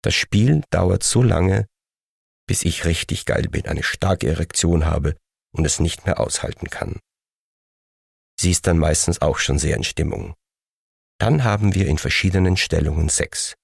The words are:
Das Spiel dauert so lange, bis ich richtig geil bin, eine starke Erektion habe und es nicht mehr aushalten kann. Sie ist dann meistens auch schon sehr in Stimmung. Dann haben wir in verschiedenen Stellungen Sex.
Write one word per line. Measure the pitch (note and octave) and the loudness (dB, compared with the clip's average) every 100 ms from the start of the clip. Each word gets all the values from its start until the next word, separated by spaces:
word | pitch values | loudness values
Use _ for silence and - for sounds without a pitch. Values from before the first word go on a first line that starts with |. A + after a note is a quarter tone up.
Das | - | 0
Spiel | - - G#2 A#2+ D3+ - | -2 0 2 4 2 0
dauert | F2+ F2+ F#2 | 0 2 2
so | - A#2 | 2 2
lange, | B2 E2+ F#2 G2 G#2 _ _ _ _ _ _ _ - | 2 4 2 0 -2 _ _ _ _ _ _ _ -6
bis | - | -2
ich | E2+ D#2+ E2 | -2 -2 -2
richtig | D#2+ - D2 - | -2 -4 -6 -2
geil | B1 - | -2 -2
bin, | - - | -4 -4
eine | D2 | -4
starke | - - F#2+ F2+ A#1+ | -4 -2 0 0 0
Erektion | D#2+ E2+ - E2 E2+ D#2 | -2 -2 0 2 2 2
habe | D#2 D2 D2 _ _ _ - | 0 -2 -4 _ _ _ -2
und | D#2 | -2
es | - | 2
nicht | E2+ - - | -2 0 -4
mehr | - | -2
aushalten | - - - - - | -2 -2 -6 -8 -10
kann. | - - - _ _ _ _ _ _ _ _ _ _ _ _ _ - | -8 -8 -8 _ _ _ _ _ _ _ _ _ _ _ _ _ -4
Sie | F#2 | 0
ist | F2 - | 2 2
dann | E2 | 2
meistens | D#2 D#2 - - | 2 2 0 0
auch | D#2 C2+ | 0 0
schon | - C#2+ | -2 0
sehr | D2+ - | 0 -2
in | |
Stimmung. | - - D2+ - - - _ _ _ _ _ _ _ _ | -4 -4 -4 -4 -8 -12 _ _ _ _ _ _ _ _
Dann | G#2+ D3+ | 2 2
haben | A#2+ G#2 G#2 | 2 2 2
wir | F#2+ G2 | 2 2
in | D#2 | 0
verschiedenen | - - G2+ F#2+ F#2 F#2 | 0 0 2 4 4 2
Stellungen | - D#2+ D2+ D2+ D#2 | 0 0 0 0 0
Sex. | - - - - - | 0 -2 -6 -10 -12